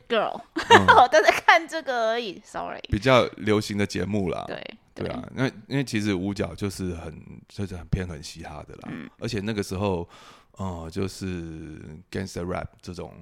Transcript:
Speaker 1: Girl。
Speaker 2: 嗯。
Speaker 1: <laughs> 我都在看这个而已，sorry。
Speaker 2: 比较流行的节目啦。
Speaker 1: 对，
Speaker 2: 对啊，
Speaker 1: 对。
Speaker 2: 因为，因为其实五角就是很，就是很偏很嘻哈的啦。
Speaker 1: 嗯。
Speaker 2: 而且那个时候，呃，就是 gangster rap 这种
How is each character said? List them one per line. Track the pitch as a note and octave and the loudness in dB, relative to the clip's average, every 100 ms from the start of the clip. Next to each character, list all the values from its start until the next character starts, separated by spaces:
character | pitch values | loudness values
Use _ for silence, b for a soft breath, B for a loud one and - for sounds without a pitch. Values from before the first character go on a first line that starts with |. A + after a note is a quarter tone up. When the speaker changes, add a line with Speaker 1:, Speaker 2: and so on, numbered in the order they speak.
| - | -4
Speaker 1:
Girl。 | A3+ F3 - - | -2 -2 -4 -8
Speaker 2:
嗯。 | - - A#4 - | -4 6 8 10
Speaker 1:
<laughs> | A4+ | 8
我 | B3 | 8
都 | D#4 | 8
在 | - | 6
看 | - - F4+ E4 | 4 4 4 2
这 | D#4+ | -6
个 | D4 B3 A3 | -4 -2 -2
而 | A#3 | -2
已， | A#3 D#3+ - | -4 -10 -12
sorry。 | E3 F3 - - | -10 -8 -10 -4
Speaker 2:
比 | G#2 | 0
较 | A2+ C3 F#2+ - | 6 6 6 0
流 | G#2 G#2 | 2 2
行 | G#2+ G2+ | 2 -2
的 | G2+ | -2
节 | G2 F#2 | -2 -2
目 | G#2 F#2 | -2 -2
啦。 | G#1+ G1+ | -2 -6
Speaker 1:
对， | - - - _ | -10 -12 -16 _
Speaker 2:
对 | - - | -8 -8
啊， | - - A#2+ | -8 -8 -2
Speaker 1:
对。 | |
Speaker 2:
因 | |
为， | C3 - - | -2 -2 -4
因 | C3+ | -2
为 | |
其 | C3 A2+ | 0 0
实 | G#2 | 2
五 | F#2+ G2 | 2 0
角 | G2+ F#2 E2 | -2 -4 -4
就 | G2+ | -4
是 | - F#2 E2+ | -2 -4 -6
很， | E2 D2+ - C#2+ - | -10 -14 -16 -18 -14
就 | - G2 | -10 -8
是 | F#2 | -8
很 | D#2+ | -4
偏 | - F2+ | -2 -2
很 | D#2 | -8
嘻 | C#2+ E2 | -12 -14
哈 | D#2+ D2+ - | -14 -14 -14
的 | - | -16
啦。 | - | -14
Speaker 1:
嗯。 | D#2+ C#2+ - | -12 -14 -10
Speaker 2:
而 | A2+ | -6
且 | A2 | -4
那 | G2+ | -2
个 | G#2+ | -2
时 | G2 F#2 | -2 0
候， | G#2 F2+ F2 B B B B | 0 0 -4 B B B B
呃， | - F#2+ F2 E2 | -10 -8 -8 -8
就 | F#2 F#2+ | -4 -6
是 | - F#2+ F2+ E2 D#2+ D#2 D#2 - D#2 F#2 | -4 -6 -6 -8 -10 -12 -14 -16 -18 -10
gangster | G2 F#2+ - F2 | -6 -6 -6 -4
rap | F2 D#2+ - | -4 -6 -10
这 | - | -14
种 | F2 D#2+ - | -12 -12 -14